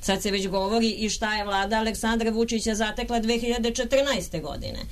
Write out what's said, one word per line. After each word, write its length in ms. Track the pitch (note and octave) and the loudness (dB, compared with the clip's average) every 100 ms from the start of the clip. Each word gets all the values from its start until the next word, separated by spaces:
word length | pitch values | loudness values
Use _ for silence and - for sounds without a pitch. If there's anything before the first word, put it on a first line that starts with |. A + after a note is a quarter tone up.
sad 220 | - F#3+ | 0 0
se 80 | G#3 | 0
već 180 | G3+ G3 | 0 0
govori 420 | F#3+ F#3+ A3+ A3+ | 0 0 2 2
i 180 | G3+ G#3+ | 0 -2
šta 260 | - G#3+ | -2 -2
je 100 | G#3+ | -2
vlada 340 | G3+ G3 G3 A3 | 0 0 2 2
Aleksandra 520 | A3 G#3+ A3+ A3+ A3+ | 0 0 0 0 2
Vučića 440 | A3 A#3 A3+ A3 | 2 0 0 0
zatekla 460 | G#3+ G#3+ G#3+ A#3+ A#3 | 0 0 -2 -2 0
dve 180 | A3 A#3 | 2 2
hiljade 320 | A#3+ A#3+ A#3 | 0 0 0
četrnaeste 680 | A#3 A#3 C4+ C#4 A3+ F3 D#3+ | 0 2 4 4 0 -2 -6
godine. 380 | D3+ A#2 A2 A2+ - | -6 -8 -8 -8 -10